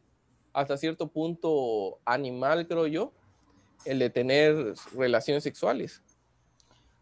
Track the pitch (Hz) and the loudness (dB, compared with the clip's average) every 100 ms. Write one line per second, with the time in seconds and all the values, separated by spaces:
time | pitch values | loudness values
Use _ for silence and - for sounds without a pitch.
0 | _ _ _ _ _ 139 139 139 160 160 | _ _ _ _ _ -4 -2 -2 -2 -4
1 | 156 156 165 170 165 147 123 107 95 - | -4 -4 -4 -2 0 2 2 -2 -2 -4
2 | - 127 135 123 135 165 170 170 156 160 | -2 -2 -2 -2 0 0 0 0 0 -2
3 | 269 - _ _ _ _ _ _ - 135 | -6 -10 _ _ _ _ _ _ -4 0
4 | 123 120 127 143 151 156 113 87 - 120 | 0 0 2 6 6 4 -2 -8 -10 -2
5 | 127 120 127 147 147 - 190 262 120 - | 2 2 2 -2 -4 -2 0 0 -4 -12
6 | _ _ _ _ _ _ _ _ _ _ | _ _ _ _ _ _ _ _ _ _